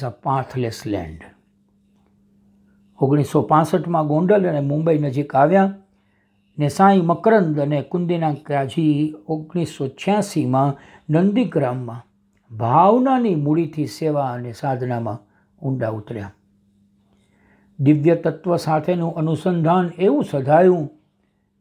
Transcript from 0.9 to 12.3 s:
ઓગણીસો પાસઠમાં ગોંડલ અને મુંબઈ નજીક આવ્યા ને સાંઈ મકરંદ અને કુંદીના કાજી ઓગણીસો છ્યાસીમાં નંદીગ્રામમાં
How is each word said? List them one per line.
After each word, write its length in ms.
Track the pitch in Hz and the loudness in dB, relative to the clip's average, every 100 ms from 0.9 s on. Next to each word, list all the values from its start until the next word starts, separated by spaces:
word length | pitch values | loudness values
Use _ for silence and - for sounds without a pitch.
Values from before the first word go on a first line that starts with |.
| 98 82 80 - _ _ _ _ _ _ _ _ _ _ _ _ _ _ _ _ - | -6 -8 -14 -20 _ _ _ _ _ _ _ _ _ _ _ _ _ _ _ _ -4
ઓગણીસો 420 | 135 147 135 151 | 0 2 2 0
પાસઠમાં 640 | - 156 160 175 160 170 151 | 2 2 2 -2 0 -2 0
ગોંડલ 420 | 151 180 208 180 | 0 2 2 2
અને 100 | 147 | -2
મુંબઈ 400 | 139 151 160 156 | -2 0 0 0
નજીક 360 | 143 127 143 135 | 0 -4 -2 2
આવ્યા 420 | 151 190 196 196 _ _ _ _ _ _ _ - | 4 4 2 -2 _ _ _ _ _ _ _ -4
ને 80 | 147 | -2
સાંઈ 340 | - 196 190 | 4 4 4
મકરંદ 580 | 170 165 220 220 165 151 | 2 0 2 2 2 0
અને 220 | 143 147 | -2 -2
કુંદીના 520 | 131 180 175 175 156 | -4 -4 -2 -2 -2
કાજી 840 | 139 - 143 135 170 156 147 151 - - | -4 -4 -4 -2 0 2 2 -2 -6 -8
ઓગણીસો 600 | 156 156 180 156 - 135 | -8 -6 -4 -4 -6 -8
છ્યાસીમાં 880 | - - 208 196 160 127 131 139 139 - - - | -4 -2 0 -2 -2 0 2 0 -2 -12 -14 -2
નંદીગ્રામમાં 1040 | 151 196 214 190 160 131 127 120 120 - _ _ | 2 2 2 0 -2 -2 -4 -10 -14 -18 _ _